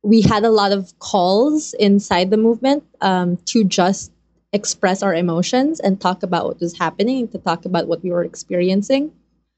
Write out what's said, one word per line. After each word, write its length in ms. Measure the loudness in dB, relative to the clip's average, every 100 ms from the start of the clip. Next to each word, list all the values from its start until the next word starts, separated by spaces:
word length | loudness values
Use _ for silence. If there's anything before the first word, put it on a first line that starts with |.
we 180 | 2 4
had 220 | 4 4
a 60 | 2
lot 240 | 2 2
of 260 | 0 -4 _
calls 760 | -2 2 2 2 2 0 -4
inside 560 | 0 2 2 2 0 2
the 60 | 2
movement, 480 | 2 2 0 -2 -4 -4
um, 380 | 0 0 0 -4 -2
to 180 | 0
just 480 | 2 2 0 0 -8 _ _ _ _
express 500 | -6 -6 -4 -2 0
our 140 | -2 0
emotions 640 | 0 -2 0 0 0 -2
and 220 | -2 -2
talk 220 | -2 -4
about 220 | -4 -2 -4
what 140 | -6
was 180 | -8 -4
happening, 520 | -6 -2 -2 -2 -6
to 80 | -6
talk 260 | -4 -4
about 240 | -4 -4 -2
what 160 | -4
we 80 | -4
were 140 | -4 -4
experiencing. 880 | -10 -6 -2 0 0 0 -2 -2 -10 _ _ _